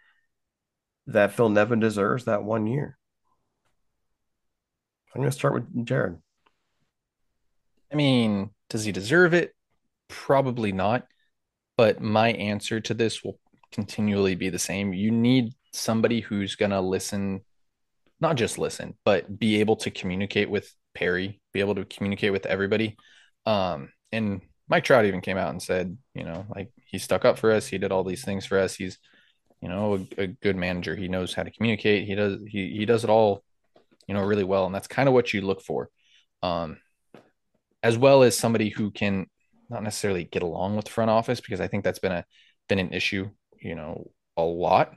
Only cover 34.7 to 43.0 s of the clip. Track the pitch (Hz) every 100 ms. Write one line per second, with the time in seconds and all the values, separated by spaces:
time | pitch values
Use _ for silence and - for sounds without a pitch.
34.7 | 95 - - 139 127 120 101 98 95 -
35.7 | 67 - _ _ _ _ - 90 85 80
36.7 | 80 _ _ _ - _ _ _ _ _
37.7 | - 117 117 135 139 123 - 117 113 107
38.7 | - 107 - 104 95 - _ _ _ -
39.7 | 117 104 - 104 92 82 92 87 85 92
40.7 | 107 - - 113 110 113 120 - 95 92
41.7 | 101 95 - 95 87 - _ _ _ -
42.7 | 98 90 90